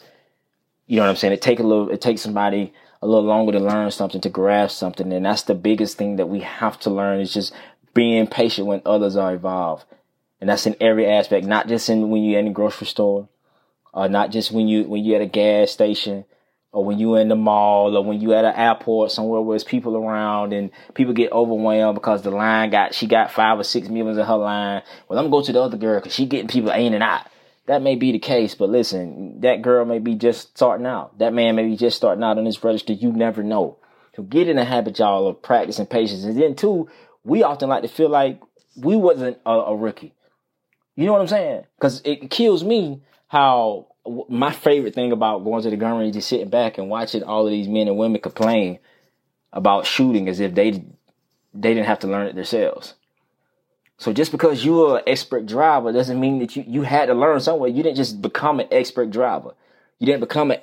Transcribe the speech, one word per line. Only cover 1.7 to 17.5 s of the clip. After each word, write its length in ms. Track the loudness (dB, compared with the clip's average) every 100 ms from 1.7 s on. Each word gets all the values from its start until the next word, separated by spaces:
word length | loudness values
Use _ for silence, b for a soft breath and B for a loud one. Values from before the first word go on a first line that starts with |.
| 2 0
it 120 | -2
takes 200 | -2 -2
somebody 520 | -4 -2 0 0 -4 b b b
a 60 | 0
little 160 | 2
longer 300 | 4 2 2
to 60 | 0
learn 300 | 0 0 -2
something, 300 | -4 -6 -4
to 80 | -6
grasp 480 | 0 2 2 2 -2
something. 340 | -8 -6 -4
And 140 | -2 0
that's 180 | -2
the 120 | 0 0
biggest 420 | 2 0 0 -2
thing 200 | -4 -2
that 100 | -2
we 100 | -4
have 400 | -8 -4 -6 -4
to 80 | -4
learn, 300 | -2 -2 -2
is 140 | -2
just 200 | -4 -6 B B B _
being 340 | 2 4 2 0
patient 400 | 2 0 0 -4
when 140 | -4 0
others 300 | 2 2 0
are 180 | -2
involved. 520 | -2 -4 -4 -4 -6 -10 b b _ _ -8
And 100 | -2
that's 160 | 0 -2
in 100 | 0
every 240 | 2 4 4
aspect, 380 | 2 2 0 2
not 220 | -2 0
just 220 | -4 0
in, 200 | 0 2
when 140 | 0
you're 160 | 2 0
in 60 | 0
the 60 |
grocery 360 | 0 -2 -2 -10
store, 400 | -2 0 0 -4 _ _ _ _ _ _
or 160 | -4 0
not 200 | 2 0
just 200 | -2 -2
when 160 | 0 2
you, 160 | 2
when 200 | 0 -2
you're 140 | 0 0
at 40 |
a 40 | 0
gas 460 | 2 4 4 2
station, 540 | 2 0 0 -4 -8 -10 _ _ _ _
or 120 | -4
when 140 | -2 0
you 180 | 2 4
in 120 | 4
the 80 | 4
mall, 600 | 4